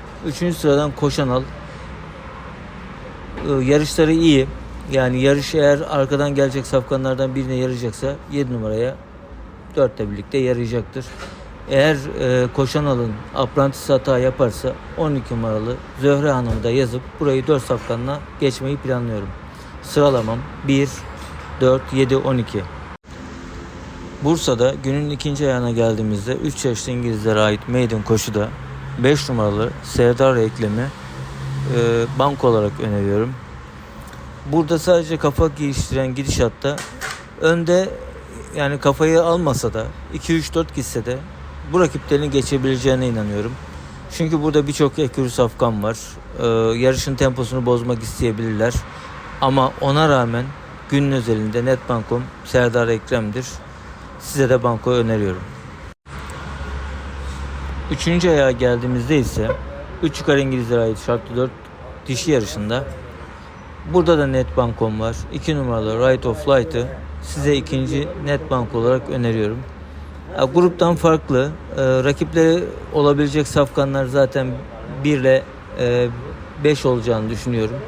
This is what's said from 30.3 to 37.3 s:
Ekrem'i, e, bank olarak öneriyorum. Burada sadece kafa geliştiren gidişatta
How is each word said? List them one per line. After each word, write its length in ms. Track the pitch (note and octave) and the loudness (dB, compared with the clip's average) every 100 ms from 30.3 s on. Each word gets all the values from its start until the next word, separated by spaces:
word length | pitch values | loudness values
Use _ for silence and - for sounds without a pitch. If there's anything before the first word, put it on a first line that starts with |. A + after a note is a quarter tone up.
| B2 | 6
Ekrem'i, 500 | A2 B2 G#2+ G#2+ C3+ - - C3+ C3 C3+ C3+ C3+ C3+ B2 | 2 0 -2 -2 -4 -8 -12 -12 -10 -8 -6 -4 0 2
e, 280 | A#2 A#2 A#2 C#3 | 4 4 2 2
bank 260 | C#3 C#3 | 2 4
olarak 280 | B2+ A2+ G#2 - | 4 4 2 0
öneriyorum. 520 | A2+ G2+ G2 G2+ A#2+ B2+ - - - - - - - - - - C#3 | -2 0 2 2 0 -4 -12 -16 -16 -16 -16 -16 -16 -16 -16 -14 0
Burada 260 | D#3 D#3 E3 | 0 2 2
sadece 380 | F3+ F3 D#3 D#3+ | 4 4 2 0
kafa 320 | D3+ C3+ D#3+ | 0 2 2
geliştiren 640 | C#3+ C#3+ C3+ - C3 C3 | 2 -2 -2 -2 -2 -2
gidişatta 640 | B2+ C#3 - A#2+ - C#3 C#3+ - - - - - | -2 -2 0 0 0 -4 -4 -8 -10 -10 -12 -14